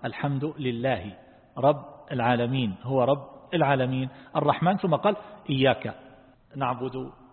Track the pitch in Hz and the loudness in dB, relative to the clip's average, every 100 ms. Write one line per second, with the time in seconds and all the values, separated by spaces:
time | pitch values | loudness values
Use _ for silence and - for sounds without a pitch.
0 | 127 - 147 139 147 151 131 117 131 117 | -8 -6 -4 -2 -4 -4 -4 -2 -2 -2
1 | 98 95 - - _ - 131 147 - - | -4 -14 -20 -20 _ 2 2 2 -4 -20
2 | - 135 117 120 120 131 117 92 123 135 | -8 -2 2 2 2 0 -2 -4 -2 2
3 | 123 143 - - - 170 139 135 127 131 | 2 2 -2 -20 -6 0 2 4 2 0
4 | 131 - - 156 143 139 165 196 190 147 | -4 -8 -6 0 2 2 2 2 0 2
5 | 202 208 - - - 135 131 117 113 - | 2 -2 -8 -18 -4 2 4 2 -2 -12
6 | - - - _ _ 139 127 123 127 127 | -20 -20 -20 _ _ -6 -4 -4 -6 -8
7 | 131 - - | -10 -14 -20